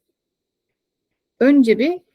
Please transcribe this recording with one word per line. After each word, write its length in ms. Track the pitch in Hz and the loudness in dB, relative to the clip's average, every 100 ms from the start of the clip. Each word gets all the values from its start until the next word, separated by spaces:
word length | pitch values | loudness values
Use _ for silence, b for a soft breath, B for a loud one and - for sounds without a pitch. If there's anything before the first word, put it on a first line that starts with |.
| _ _ _ _ _ _ _ _ _ _ _ _ _ - | _ _ _ _ _ _ _ _ _ _ _ _ _ -4
Önce 380 | 254 285 226 214 | 0 2 2 0
bir 220 | 294 359 _ | -2 -6 _